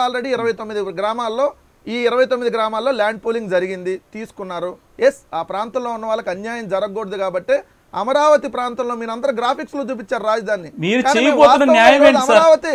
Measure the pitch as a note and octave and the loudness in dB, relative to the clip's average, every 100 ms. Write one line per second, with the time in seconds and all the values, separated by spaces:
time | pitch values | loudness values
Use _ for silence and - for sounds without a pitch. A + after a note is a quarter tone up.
0 | B3 B3+ B3+ A#3+ A#3 A3+ G#3+ G#3+ F#3+ F3 | -2 -2 -4 -2 -2 -4 -6 -6 -6 -4
1 | G#3 A3+ A#3 A3+ C#4+ - _ _ - A#3 | -4 -4 -4 -2 -2 -4 _ _ -10 -4
2 | A#3 A#3+ C4 B3 A#3+ A3+ A3 A3 A#3+ B3+ | 0 2 0 0 -2 -2 -2 -2 -2 0
3 | G#3 A3 A#3 A3+ G#3+ F#3 F#3 F#3+ F3+ F#3+ | -2 -2 -6 -6 -2 -2 -2 -6 -8 -8
4 | - G#3+ A3 - F#3+ F3 F3+ - _ - | -10 -14 -14 -14 -12 -8 -8 -10 _ -2
5 | A#3+ C#4 _ D#3+ E3 F#3+ A3+ B3+ A#3+ A#3 | 0 0 _ -8 -6 -6 -6 -6 -6 -8
6 | A3 A3 G#3 F3+ G#3+ A#3 A3 F#3+ G#3 G3 | -6 -6 -4 -8 -8 -10 -6 -4 -4 -6
7 | G#3 G3 F#3+ F3+ F3 C#4 - _ _ - | -8 -6 -4 -4 -2 -2 -2 _ _ -8
8 | G#3+ C#4+ D4+ D4 C#4 B3+ B3 A#3+ A#3+ A#3 | -2 2 4 4 2 -6 -6 -6 -6 -6
9 | A#3 A3+ C#4 A3+ A#3+ C#4 D4+ C#4+ B3 B3 | -8 -4 -4 -2 -2 -2 -6 -8 -8 -8
10 | G3+ A#3+ G#3 A3 G3+ G#3 D#3+ - E3 A#3 | -6 -4 -2 -2 -2 -6 -6 -6 -2 0
11 | B3+ C#4 C4+ C#4+ C#4+ C#4 C#4 A3+ A3+ C#4 | 2 2 2 6 6 6 6 6 8 8
12 | C#4+ B3 C4 A3 E4 D#4 E4 | 6 6 4 6 6 6 2